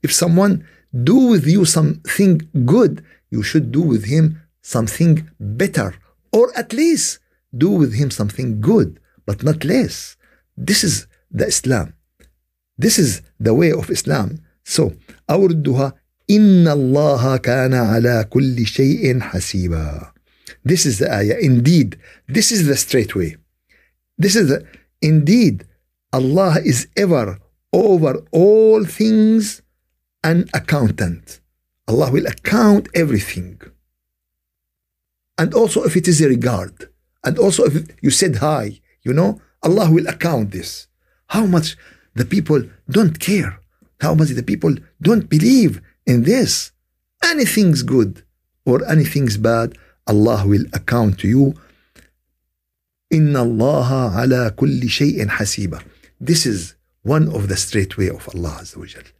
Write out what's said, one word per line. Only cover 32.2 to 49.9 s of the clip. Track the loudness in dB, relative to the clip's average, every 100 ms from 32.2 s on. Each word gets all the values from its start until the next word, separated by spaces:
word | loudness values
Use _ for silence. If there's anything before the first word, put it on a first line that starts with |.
| -4
account | -8 -2 2 4 2 0
everything. | -2 0 -2 -4 -10 -12 -16 -20 _ _ _ _ _ _ _ _ _ _ _ _ _ _ _ _ -4
And | -4
also | 0 0 0
if | 0 0
it | 2
is | 2
a | 4
regard, | 2 0 -4 -8 _ -20 _ _ _
and | -6 2
also | 2 2 0
if | 0 -6 -4
you | -2
said | 0 0 0
hi, | -2 -2 -6 -12 _ _
you | -4
know, | 0 0 -2 _ _
Allah | 0 2 4
will | 2 0
account | -4 -4 -2 -4
this. | -8 -14 -16 -20 _ _ _ _
How | -2 2
much | 0 -2 -10 _ _ _
the | -6 -2
people | -2 0 -2 -2 _ -4
don't | 0 2 0
care, | -2 -2 -2 -8 _ _ _ _
how | -2
much | 0 0
the | -2
people | -6 -2 -2 -2 -8 _
don't | 0 0 2
believe | 2 4 4 2 -2 _ _ -2
in | 0
this. | 2 0 0 -4 -8 _ _ _ _ _
Anything's | -4 -2 -2 2 2 0
good | 0 0 0 -4 _ _ _ _ -2
or | -2 2
anything's | 0 0 -2 -4 -2
bad, | 0 0 -2 -8 _